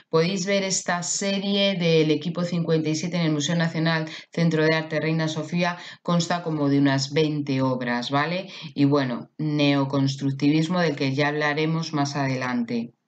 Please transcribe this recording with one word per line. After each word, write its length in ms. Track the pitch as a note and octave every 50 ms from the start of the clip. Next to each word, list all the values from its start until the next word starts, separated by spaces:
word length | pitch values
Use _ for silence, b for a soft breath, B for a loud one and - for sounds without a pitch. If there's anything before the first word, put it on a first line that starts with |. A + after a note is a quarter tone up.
| B B
Podéis 380 | - D#3+ E3 F3+ G3+ F#3 F3
ver 160 | G3+ G3+ G3 F#3+
esta 400 | F#3+ F3+ - - - F3 F3 E3+
serie 720 | - - - G3+ G3 G3 G3 F#3+ G3+ G3+ G3+ G3 G3 G3
del 360 | F3 F3 E3+ E3 D#3+ D3+ D#3
equipo 340 | D3+ D3 - F3 E3+ F3 F3
cincuenta 440 | E3+ F3+ E3+ D#3+ E3 E3 D#3+ D3+ D3+
y 60 | D#3
siete 240 | D3+ - E3+ F3 F3
en 60 | E3
el 80 | D#3 D#3
Museo 240 | D3 C#3+ E3 E3+
Nacional 520 | E3+ E3 E3 E3 D#3+ D#3+ E3 E3 D#3+ D#3 D#3 B B B B -
Centro 320 | F3 E3+ E3 D#3 D#3 D#3
de 100 | D#3+ D#3+
Arte 260 | D#3+ D#3 - D#3+ D3+
Reina 280 | D3+ D#3+ D#3+ D#3+ D#3+ D#3
Sofía, 480 | - D#3+ D3 - F3 F3 F3 F3 F3 B B B B B B
consta 400 | - F3 F3 E3+ - F3+ F3 E3+
como 280 | E3 D#3 D3+ C#3+ C#3
de 80 | C#3 C#3+
unas 340 | C#3 C#3 C3+ C3+ C3+ - D3
veinte 480 | D#3+ D#3 D3+ D3+ D3 C#3+ C#3+ C3+ C3
obras, 500 | C3+ C3 B2+ A#2+ B2 A#2+ A#2+ A#2+ B2 B2+
¿vale? 380 | C3+ C#3+ D3 D#3+ F3 F#3 F#3+ B B B B D#3 B
Y 120 | - C#3+
bueno, 420 | C#3 C#3+ C#3+ C3+ B2 A#2+ A2+ - - _
neoconstructivismo 1400 | - D#3 D3+ D3 D3 C#3+ C#3+ C#3+ C#3 C3+ C3+ C#3 C#3 C3+ C3+ C3+ - C#3 C#3 C3+ - D3 C#3+ D3+ D#3+ D#3+ D#3+ F3+ F3+
del 160 | F3 D#3+ C#3+
que 180 | C#3 D3 C3+ C3
ya 140 | C#3 D3 C#3+
hablaremos 640 | D3 D3+ D3+ D3 C#3+ D#3 D#3 D#3+ E3 E3 D#3+ - -
más 240 | D3 C#3 C3+ -
adelante. 760 | D3 C3+ C3+ C3 B2+ B2+ B2+ B2 A#2+ A#2+ A#2 B2 A#2 A#2 - - _ _